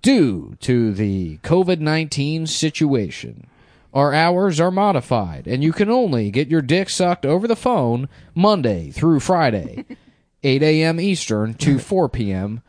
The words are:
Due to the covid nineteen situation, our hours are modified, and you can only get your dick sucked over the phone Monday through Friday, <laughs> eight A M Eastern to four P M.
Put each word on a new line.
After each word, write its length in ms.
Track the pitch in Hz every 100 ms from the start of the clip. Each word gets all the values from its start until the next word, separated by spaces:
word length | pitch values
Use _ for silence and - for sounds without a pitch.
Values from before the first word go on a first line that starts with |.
Due 560 | - 269 143 92 60 -
to 320 | - 123 113
the 460 | 98 107 98 87 76
covid 420 | - 170 185 175
nineteen 640 | 151 156 156 147 143 160 160
situation, 1000 | - 160 - 156 135 95 - - - - _ _ _ _
our 200 | 135 143
hours 440 | 147 165 180 196 151
are 120 | 170
modified, 760 | 185 208 165 - 120 95 76 -
and 160 | 127
you 100 | 151
can 180 | 160 208
only 400 | 240 233 127 104
get 180 | 104 139
your 140 | 160
dick 260 | 131 170 196
sucked 380 | - 180 175 135
over 200 | 165 226
the 80 |
phone 540 | 226 - 233 123 120 139 - -
Monday 560 | - 196 208 123 95 78
through 300 | - 160 156
Friday, 640 | - 180 151 104 82 - - - _
<laughs> 280 | _ _ _
eight 200 | 143 135
A 200 | 151 156
M 160 | 160 165
Eastern 560 | 196 185 - 110 110
to 240 | 113 - 135
four 300 | - 190 156
P 240 | - 104
M. 300 | 95 98 113